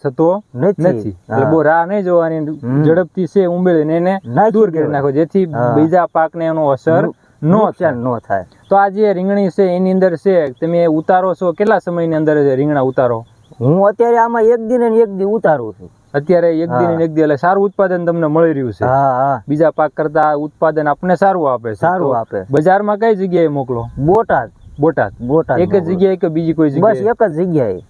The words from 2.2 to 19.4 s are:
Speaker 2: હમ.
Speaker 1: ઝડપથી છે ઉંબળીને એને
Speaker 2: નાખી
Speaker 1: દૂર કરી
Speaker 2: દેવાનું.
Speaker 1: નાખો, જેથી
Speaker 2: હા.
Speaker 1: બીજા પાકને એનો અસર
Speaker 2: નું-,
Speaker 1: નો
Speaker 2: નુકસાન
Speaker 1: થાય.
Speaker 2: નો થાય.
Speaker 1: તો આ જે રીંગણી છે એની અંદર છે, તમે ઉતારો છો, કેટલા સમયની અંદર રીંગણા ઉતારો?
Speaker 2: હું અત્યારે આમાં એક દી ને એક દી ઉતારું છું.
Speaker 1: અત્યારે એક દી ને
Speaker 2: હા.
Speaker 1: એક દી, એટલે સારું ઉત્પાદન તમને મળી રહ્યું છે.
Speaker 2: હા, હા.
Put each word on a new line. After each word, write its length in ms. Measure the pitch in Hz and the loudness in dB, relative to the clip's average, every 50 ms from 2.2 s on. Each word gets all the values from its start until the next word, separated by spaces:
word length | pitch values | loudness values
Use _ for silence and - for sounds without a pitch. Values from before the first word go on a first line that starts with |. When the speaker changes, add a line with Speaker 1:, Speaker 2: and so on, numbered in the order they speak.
| 165 160 160 160 | 0 0 -2 -4
Speaker 2:
હમ. 420 | 151 147 156 147 131 120 131 143 151 | -6 -6 -8 -10 -6 -4 -2 0 2
Speaker 1:
ઝડપથી 420 | 147 165 175 180 160 - 190 180 | 2 2 2 0 -2 -4 -6 -6
છે 200 | 151 - 202 185 | -2 0 0 0
ઉંબળીને 500 | 175 175 180 180 180 170 160 151 156 160 | 0 0 0 0 2 2 2 2 0 0
એને 180 | 170 170 185 196 190 - | 0 0 0 -2 -4 -6
Speaker 2:
નાખી 280 | 117 120 160 208 220 175 | -4 0 2 2 2 4
Speaker 1:
દૂર 160 | 220 214 190 | 2 2 2
કરી 40 | 160 | 0
Speaker 2:
દેવાનું. 200 | 160 151 147 151 | -2 -2 -2 -2
Speaker 1:
નાખો, 180 | 139 135 143 | -2 -2 0
જેથી 360 | 131 147 165 156 - 196 190 165 | 0 0 -2 0 0 -2 -2 -2
Speaker 2:
હા. 240 | 143 117 123 120 120 | -2 -2 0 0 2
Speaker 1:
બીજા 320 | 147 156 160 175 180 170 | 2 2 2 2 0 0
પાકને 380 | - - 165 160 156 - 170 165 | 0 0 -2 -2 -2 -2 -4 -4
એનો 240 | 165 160 160 156 143 | -4 -2 0 0 0
અસર 320 | 135 127 - 160 165 180 208 | 0 0 0 0 2 2 0
Speaker 2:
નું-, 120 | 226 - _ _ _ _ - 147 | -2 -6 _ _ _ _ -4 0
Speaker 1:
નો 140 | 156 180 - | 2 2 2
Speaker 2:
નુકસાન 360 | 208 180 143 - 180 160 135 | 2 0 -2 -2 -2 -2 -2
Speaker 1:
થાય. 100 | 120 117 | -2 -4
Speaker 2:
નો 140 | 127 120 110 | -4 -4 -6
થાય. 260 | - - 101 98 - - _ _ _ - | -4 -4 -4 -4 -6 -8 _ _ _ 0
Speaker 1:
તો 80 | 196 | 2
આ 120 | 196 196 202 | 2 2 2
જે 240 | 190 208 214 208 190 | 0 0 0 0 0
રીંગણી 380 | 175 185 196 202 202 202 180 | 0 -2 -2 0 0 0 -2
છે 140 | - - 196 180 175 | 0 0 0 0 2
એની 140 | 180 185 185 | 0 0 0
અંદર 260 | 185 190 185 185 170 | 2 2 0 0 -2
છે, 380 | 151 - 202 190 175 151 135 123 - | -2 -2 0 0 2 0 -2 -4 -6
તમે 260 | 165 165 170 170 170 | -4 -2 0 2 2
ઉતારો 480 | 170 156 160 160 - 190 185 185 190 170 | 2 0 0 0 2 0 2 2 0 -2
છો, 180 | - 190 175 160 | -2 -2 -4 -2
કેટલા 280 | - 208 214 220 180 | 0 0 0 0 0
સમયની 340 | - 180 175 170 165 165 160 | 0 -4 -4 -4 -2 -2 -2
અંદર 420 | 156 156 156 151 151 143 143 131 | 0 0 2 2 2 2 2 2
રીંગણા 260 | 127 143 151 147 139 131 | 0 0 0 0 0 0
ઉતારો? 420 | 131 131 - 131 120 117 113 113 _ _ _ _ _ - - | 0 0 0 0 0 0 -4 -6 _ _ _ _ _ -12 -4
Speaker 2:
હું 280 | 117 131 160 190 196 208 | 0 2 2 4 2 2
અત્યારે 300 | 208 - 233 233 233 233 | 2 2 0 2 2 2
આમાં 260 | 226 233 233 233 220 | 2 0 0 2 2
એક 240 | 226 240 233 226 214 | 2 2 0 0 -2
દી 100 | 254 247 | -2 0
ને 80 | 240 233 220 | 0 2 4
એક 120 | 226 233 202 | 2 2 2
દી 160 | 196 185 196 | 0 -4 -2
ઉતારું 480 | 196 214 226 - 175 156 123 117 107 98 | -2 -2 0 0 0 0 0 -2 -8 -12
છું. 180 | - 92 85 _ _ _ _ - | -14 -20 -20 _ _ _ _ -6
Speaker 1:
અત્યારે 340 | 143 143 - 180 170 175 170 165 160 | -6 0 0 2 2 2 2 0 0
એક 100 | 165 170 | -2 -2
દી 160 | 123 123 - | 0 0 0
ને 80 | 170 165 | 0 0
Speaker 2:
હા. 100 | 165 165 | 0 -2
Speaker 1:
એક 80 | 165 156 | -2 0
દી, 100 | 156 156 | 0 2
એટલે 140 | 151 147 | 2 0
સારું 280 | 139 - 175 196 196 196 | 0 2 0 2 2 0
ઉત્પાદન 420 | 202 - - 196 185 180 175 175 | -2 0 0 0 0 0 -2 -2
તમને 200 | 170 170 170 165 | -2 -2 0 0
મળી 260 | 151 151 160 170 165 156 | 0 2 2 2 2 2
રહ્યું 200 | 139 131 120 104 | 0 -4 -6 -4
છે. 120 | - 113 | -2 -2
Speaker 2:
હા, 280 | 123 131 135 139 139 127 | 0 2 2 2 2 0
હા. 280 | 123 135 143 135 117 | 0 0 0 -2 -4